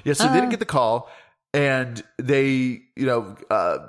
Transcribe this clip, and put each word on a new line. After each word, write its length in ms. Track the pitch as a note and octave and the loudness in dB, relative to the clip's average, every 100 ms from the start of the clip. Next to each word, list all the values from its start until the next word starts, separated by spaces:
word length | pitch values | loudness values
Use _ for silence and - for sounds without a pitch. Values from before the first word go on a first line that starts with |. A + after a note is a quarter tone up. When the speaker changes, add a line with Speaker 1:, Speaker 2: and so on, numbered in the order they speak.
Speaker 1:
Yeah, 80 | - | -4
so 120 | C#3 D#3 | 0 2
they 80 | |
didn't 140 | D#3+ - | 2 2
Speaker 2:
Uh, 20 | |
Speaker 1:
get 80 | G3 | -2
the 80 | - | -2
call, 420 | C#3+ A#2 A#2+ - - - _ - | 0 2 0 -4 -20 -20 _ -4
and 480 | C#3+ C#3+ C3 B2 A#2 - - | 0 0 0 -4 -10 -14 -8
they, 640 | C3 C#3 C3+ C3 B2+ A#2 _ - | 0 2 2 2 0 -4 _ -4
you 100 | C3 | 0
know, 300 | A#2 G2 G#2 - | 0 -4 -12 -2
uh, 280 | G#2+ F2 C#2+ | 0 2 -2